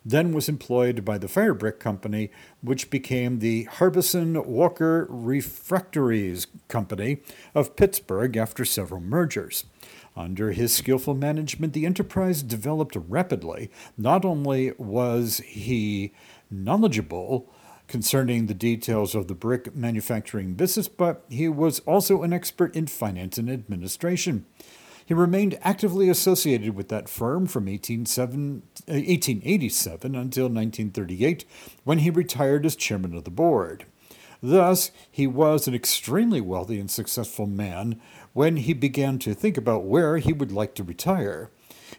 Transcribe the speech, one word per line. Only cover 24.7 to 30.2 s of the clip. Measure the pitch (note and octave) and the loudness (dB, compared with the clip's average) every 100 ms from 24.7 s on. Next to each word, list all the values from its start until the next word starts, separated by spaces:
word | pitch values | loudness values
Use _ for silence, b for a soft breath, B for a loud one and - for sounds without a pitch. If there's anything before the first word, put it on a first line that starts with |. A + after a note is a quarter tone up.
| B B B B | B B B B
He | |
remained | E3+ F3 F#3+ G3+ - | 4 4 4 2 2
actively | F3+ G3 G#3 F#3 F#3 | 0 2 2 4 4
associated | F3 F#3+ F#3 D#3 A#2+ G#2+ G2 | 6 4 4 4 2 0 -4
with | G2+ | -4
that | A2 - | -6 -6
firm | - A#2 E3 F#3 | -4 -2 0 0
from | C3 G2 | -2 -4
eighteen | G2 - A#2 A#2 | -4 -4 -4 -2
seven, | - B2 C3+ C#3+ C#3 - - - | -2 -2 -2 -6 -8 -14 -16 -4
uh, | |
eighteen | C#3+ D3 F3 - G#2+ A#2+ | -2 2 2 2 0 2
eighty-seven | G3 A#2+ - - E2 B2+ | 2 2 -2 -4 -6 -6
until | C3 | -4